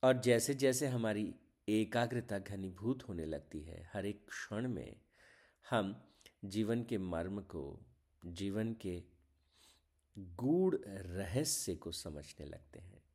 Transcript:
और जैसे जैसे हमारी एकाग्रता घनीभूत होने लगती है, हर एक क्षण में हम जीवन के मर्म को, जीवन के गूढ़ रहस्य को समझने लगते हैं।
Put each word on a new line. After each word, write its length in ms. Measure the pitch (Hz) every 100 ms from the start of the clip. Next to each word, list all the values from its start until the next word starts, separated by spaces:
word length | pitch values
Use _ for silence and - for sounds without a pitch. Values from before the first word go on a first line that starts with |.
और 160 | 131 127
जैसे 360 | 120 117 113 139
जैसे 320 | 135 127 143
हमारी 480 | 123 113 104 107 - _ _ -
एकाग्रता 680 | 107 107 117 117 120 120 101
घनीभूत 640 | 95 98 95 90 107 127
होने 220 | - 87 78
लगती 360 | 76 - 78
है, 280 | 78 82 85
हर 120 | 104 98
एक 220 | 104 -
क्षण 400 | - - 104 123
में 340 | 101 - - _ _ - - _ _ -
हम 440 | 120 95 107 - _ - _ 101
जीवन 380 | 98 107 117
के 140 | 120 110
मर्म 440 | 92 82 87 101
को, 400 | 95 87 69 82 - _ _ _ 87
जीवन 480 | 87 98 101 110
के 300 | 110 98 87 87 _ _ _ _ _ - _ _ _ _ -
गूढ़ 580 | 95 87 127 170 185 - 104
रहस्य 880 | 98 92 90 92 113 151 - - 85
को 160 | -
समझने 540 | - - 73 71 - 71
लगते 340 | 80 - -
हैं। 240 | 90 98 _